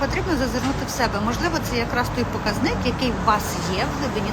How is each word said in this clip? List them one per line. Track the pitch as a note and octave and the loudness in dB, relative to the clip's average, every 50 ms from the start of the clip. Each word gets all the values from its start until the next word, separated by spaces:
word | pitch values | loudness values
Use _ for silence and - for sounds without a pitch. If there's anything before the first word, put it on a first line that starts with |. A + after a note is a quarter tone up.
потрібно | C#4 C4+ - F4 G4 G4 E4+ | 0 0 0 0 2 2 2
зазирнути | B3+ C4 B3 A3 B3+ - C4 C4+ - C4+ | 2 2 0 0 0 0 0 0 0 -2
в | - | -4
себе. | - - A#3+ A3 - G3+ G#3+ | -2 0 0 0 0 0 0
Можливо, | A3+ A#3+ - D#4 F4 E4 D#4 A#3+ - | 0 0 2 0 0 0 0 -2 -2
це | B3 | -2
якраз | A#3+ A#3 - - A#3+ B3 - - | -2 -2 0 0 0 0 0 0
той | B3+ A#3 | 0 0
показник, | - - G#3+ - G#3+ G#3 - B3 E4+ A#4+ - - | 0 -2 -2 -2 -2 0 0 0 0 0 0 0
який | B3 A#3 - C4 B3 | 0 0 0 0 0
у | A3 - - | 0 2 2
вас | - G#3+ G#3 - - - - E3 E3+ F#3 | 4 4 4 2 -2 -2 -2 -2 -2 0
є | F#3+ A#3 | 0 0
в | D4+ - - | -2 -2 -2
глибині | D4 B3 G3+ G#3+ G3+ A3+ | -2 -2 0 -2 -2 -2